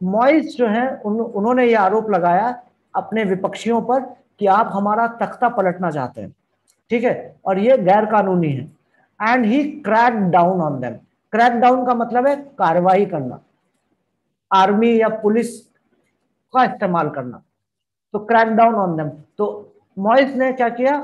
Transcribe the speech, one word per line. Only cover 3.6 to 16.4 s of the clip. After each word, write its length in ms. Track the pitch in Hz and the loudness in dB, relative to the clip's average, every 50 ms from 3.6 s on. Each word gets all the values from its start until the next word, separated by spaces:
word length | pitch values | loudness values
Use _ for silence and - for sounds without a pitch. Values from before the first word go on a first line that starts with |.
| - 220 233 226 | -4 -2 -2 -2
पर 180 | - 233 254 269 262 - - _ _ _ _ - | -2 -2 -2 -4 -4 -6 -16 _ _ _ _ -2
कि 80 | 202 | 0
आप 240 | 190 190 214 233 208 | 2 2 2 2 0
हमारा 340 | 180 196 202 208 214 233 233 233 233 - | -2 -4 -2 -2 0 0 -2 -2 -4 -6
तख्ता 280 | 208 - - - 254 233 | -6 -6 -4 -2 -2 -2
पलटना 420 | 233 214 190 180 170 175 185 165 | 0 0 -2 -2 -2 -4 -6 -6
चाहते 300 | 147 147 127 - - 113 | -4 -6 -8 -8 -10 -14
हैं। 140 | 101 95 - _ _ _ _ _ _ _ _ _ _ - | -16 -16 -18 _ _ _ _ _ _ _ _ _ _ -4
ठीक 140 | 226 240 247 | -4 -2 0
है, 320 | 233 160 - - - - _ - | -2 -2 -4 -8 -16 -16 _ -4
और 140 | 190 196 190 | -4 -2 0
ये 200 | 208 247 269 254 | 2 2 2 4
गैर 280 | 180 180 - 214 214 | 4 4 2 2 2
कानूनी 460 | 214 220 208 196 190 185 180 165 151 | 2 0 0 2 2 0 0 0 0
है। 140 | 135 123 - - - _ _ _ _ _ _ _ _ - | -2 -4 -8 -12 -16 _ _ _ _ _ _ _ _ -6
and 240 | 208 226 247 254 233 | -2 0 0 2 2
he 160 | 202 247 294 285 302 - - | 2 2 0 0 -2 -6 -8
cracked 440 | - 202 220 226 240 247 226 214 196 175 | -4 0 2 4 4 2 2 0 0 2
down 280 | 165 175 170 180 190 185 | 2 4 4 2 2 0
on 200 | 160 151 139 127 | -2 -4 -4 -6
them। 140 | 123 120 113 - _ _ _ _ _ - | -8 -10 -10 -12 _ _ _ _ _ -4
Crack 280 | - 220 233 254 240 226 | 0 2 2 2 2 4
down 240 | 247 247 254 262 254 | 4 4 4 2 0
का 80 | 247 240 | 0 0
मतलब 320 | 233 226 233 226 247 254 | -2 -2 -2 -2 0 0
है 100 | 285 285 285 - - - - | 0 0 -2 -6 -12 -6 -2
कार्रवाई 480 | 190 165 165 175 175 185 185 196 202 | 0 2 2 2 4 4 4 2 2
करना, 340 | 190 175 147 131 123 - - _ _ _ _ _ _ _ _ _ _ _ _ _ _ _ _ _ _ _ _ _ - | 0 -2 -6 -6 -8 -10 -14 _ _ _ _ _ _ _ _ _ _ _ _ _ _ _ _ _ _ _ _ _ 0
Army 500 | 196 190 190 196 202 214 226 233 233 220 | 2 2 4 4 2 2 2 2 2 2
या 80 | 220 214 | 2 0
पुलिस 520 | 220 - 208 208 220 233 233 - - - - _ _ _ _ _ _ _ _ _ _ _ _ _ _ _ | -2 0 0 0 0 0 -2 -4 -8 -14 -20 _ _ _ _ _ _ _ _ _ _ _ _ _ _ _